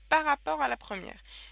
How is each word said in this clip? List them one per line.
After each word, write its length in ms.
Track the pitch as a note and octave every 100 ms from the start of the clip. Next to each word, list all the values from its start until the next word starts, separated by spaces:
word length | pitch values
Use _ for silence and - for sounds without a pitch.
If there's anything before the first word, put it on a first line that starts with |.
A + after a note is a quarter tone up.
| -
par 160 | D#4
rapport 380 | D4+ C#4+ - D#4
à 60 | C4
la 100 | A#3
première. 440 | - G3 F3 - - - -